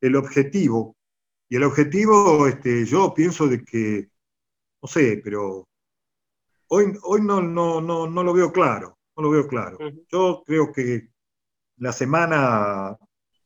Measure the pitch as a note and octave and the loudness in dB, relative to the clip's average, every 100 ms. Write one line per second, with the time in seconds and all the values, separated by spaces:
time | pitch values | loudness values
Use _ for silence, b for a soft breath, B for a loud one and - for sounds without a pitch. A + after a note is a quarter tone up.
0 | C3 C3+ C3+ C#3 C#3 G3+ D3+ A2+ A2 - | 0 0 0 0 0 0 0 0 -4 -10
1 | _ _ _ _ - B2 C#3+ C#3 D3 F3+ | _ _ _ _ -6 -2 0 2 0 2
2 | G#3+ G#3 G3+ D3+ C#3 C3+ B2+ A#2+ A2 D3+ | 4 6 6 4 4 0 -2 -2 0 2
3 | F#3+ - E3+ E3 D3 A#2+ - A#2 G#2+ G#2 | 2 2 0 0 -2 -2 -4 -4 -4 -4
4 | F#2+ _ _ _ _ _ _ _ C3+ E3+ | -8 _ _ _ _ _ _ _ -6 0
5 | C3 G2+ G#2+ G#2 G2 F#2+ F#2 _ _ _ | 2 0 -6 -6 -6 -8 -14 _ _ _
6 | _ _ _ _ _ _ - F3+ G3+ G3 | _ _ _ _ _ _ -2 2 2 -2
7 | E3+ G#3+ G#3 G3 F3 E3+ E3+ E3 E3 E3 | -2 0 2 0 0 0 -2 -2 -4 -4
8 | D#3+ E3+ F3 F3 E3+ F3+ D3+ G#2 - _ | -4 -2 0 2 2 2 2 0 -8 _
9 | _ - D3+ D3+ C#3+ A#2+ F#2 F#2 D3+ D3+ | _ -6 0 0 0 -4 -8 -10 -14 -14
10 | - F3 F#3 E3+ - D#3 D3 C#3+ B2 A#2+ | -8 -2 -2 -2 -2 -2 -2 -4 -4 -6
11 | - _ _ _ _ _ _ - B2 A#2+ | -8 _ _ _ _ _ _ -10 -8 -4
12 | C3 D#3+ E3+ D#3 C3 A2+ G#2 G2 F#2+ G#2 | -2 0 0 0 2 0 -2 -4 -8 -12
13 | _ _ _ _ | _ _ _ _